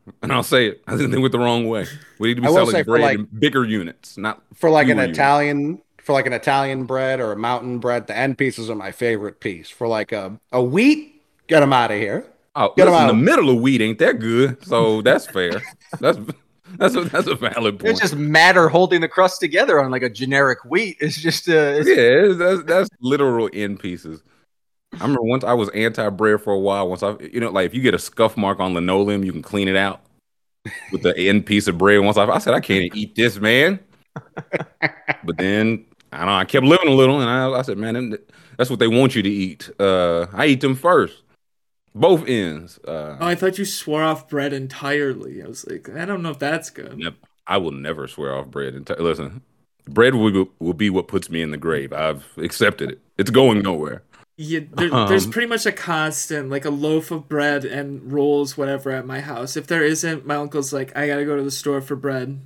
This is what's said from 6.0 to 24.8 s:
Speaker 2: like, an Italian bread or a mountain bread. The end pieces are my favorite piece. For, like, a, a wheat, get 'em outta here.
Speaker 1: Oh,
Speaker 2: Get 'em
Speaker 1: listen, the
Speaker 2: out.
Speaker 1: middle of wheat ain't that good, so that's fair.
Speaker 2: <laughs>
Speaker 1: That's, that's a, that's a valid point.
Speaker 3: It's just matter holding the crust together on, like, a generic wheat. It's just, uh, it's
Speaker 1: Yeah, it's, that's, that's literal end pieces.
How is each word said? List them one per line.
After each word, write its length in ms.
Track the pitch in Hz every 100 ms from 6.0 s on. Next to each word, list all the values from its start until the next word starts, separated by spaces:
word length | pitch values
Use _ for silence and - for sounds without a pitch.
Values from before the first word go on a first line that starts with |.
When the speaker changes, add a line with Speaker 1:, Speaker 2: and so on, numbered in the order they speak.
| -
Speaker 2:
like, 140 | 139 127
an 60 |
Italian 520 | 120 - 139 139 131
bread 340 | 123 131 131 131
or 140 | 113
a 40 | 104
mountain 440 | 117 123 123 123
bread. 260 | 123 120 104
The 100 | 107
end 220 | 135 127
pieces 320 | 135 117 113
are 60 | 107
my 160 | 95
favorite 480 | - 120 107 104 -
piece. 280 | 113 85 80
For, 180 | - 117
like, 240 | 110 104
a, 260 | 104 95 107 _
a 100 | 123
wheat, 580 | 123 165 262 302 - _ _ _ -
get 160 | 160
'em 80 | 139
outta 220 | 127 117 104
here. 300 | 104 151 - _ _
Speaker 1:
Oh, 180 | 143 104 -
Speaker 2:
Get 100 | 185
'em 60 |
Speaker 1:
listen, 140 | 170 139
the 60 |
Speaker 2:
out. 40 | 113
Speaker 1:
middle 320 | 170 311 147
of 100 | 120
wheat 200 | 131 123
ain't 180 | 110 110
that 220 | 175 -
good, 440 | 113 117 135 127
so 380 | - 117 113 110
that's 240 | 113 - -
fair. 340 | 95 87 87 - -
Speaker 2:
<laughs> 220 | _ 160
Speaker 1:
That's, 200 | 147 - 127 - _ _ - 180
that's 200 | 202 247
a, 80 |
that's 240 | 170 151 151
a 80 | 143
valid 420 | 117 117 110 196
point. 120 | 220
Speaker 3:
It's 80 | 226
just 160 | 196 147
matter 520 | 147 156 175 185 160
holding 320 | 165 185 180
the 60 | 160
crust 320 | - 185 -
together 420 | 165 175 277 156
on, 120 | 131
like, 100 | 127
a 80 | 127
generic 540 | 104 131 139 135 120
wheat. 320 | 123 175 214 156
It's 220 | 151 151
just, 280 | 160 - 175
uh, 40 |
it's 360 | 160 147 147 156
Speaker 1:
Yeah, 60 |
it's, 420 | 339 120 139 202 175
that's, 240 | 180 190
that's 240 | 151 175 196 _
literal 480 | 123 143 139 117 107
end 260 | 98 101 101
pieces. 460 | 92 87 80 78 _ _ _ _ _ _